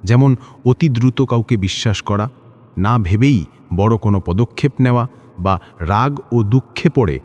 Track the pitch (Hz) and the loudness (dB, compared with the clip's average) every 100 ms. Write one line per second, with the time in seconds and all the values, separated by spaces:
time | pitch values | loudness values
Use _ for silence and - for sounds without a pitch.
0 | 92 120 139 123 - - 123 127 165 117 | 2 2 4 0 -6 -4 0 2 0 2
1 | 127 123 131 120 110 113 92 - 113 101 | 0 0 -2 -2 -2 -2 -2 -2 -4 -4
2 | - 101 110 - - - - - 101 120 | -4 -4 -4 -10 -20 -20 -14 -4 0 0
3 | 90 104 135 123 73 - - 90 104 113 | 0 2 2 2 -2 -16 -8 0 0 2
4 | 107 98 87 90 117 - 143 - 127 123 | 0 -2 -2 -2 -2 -2 -4 0 0 0
5 | 120 - - - 92 92 - - 82 101 | -4 -10 -20 -6 -2 -2 -6 -10 -2 0
6 | 135 143 - 120 104 127 - - 170 143 | 0 -4 -2 -2 2 0 -2 -4 -2 0
7 | 101 65 | 0 -2